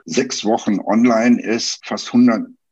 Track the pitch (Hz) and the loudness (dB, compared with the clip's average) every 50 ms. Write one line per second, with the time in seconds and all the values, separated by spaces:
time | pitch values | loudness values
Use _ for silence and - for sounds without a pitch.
0 | - 85 - 123 - - - - - 104 113 110 - - 101 92 - - 104 113 | -6 -6 -4 -4 -2 -4 -6 -6 -2 -2 -2 -2 0 -2 -4 -4 -2 0 2 2
1 | 120 123 117 110 117 123 120 - - 101 113 113 - - - - - - 107 101 | 4 4 2 2 4 4 2 2 2 -4 -4 -4 -4 -6 -10 -10 -10 -10 -10 -10
2 | - - - 120 123 120 113 104 - - - _ _ _ | -8 -2 2 4 4 4 4 0 -4 -8 -14 _ _ _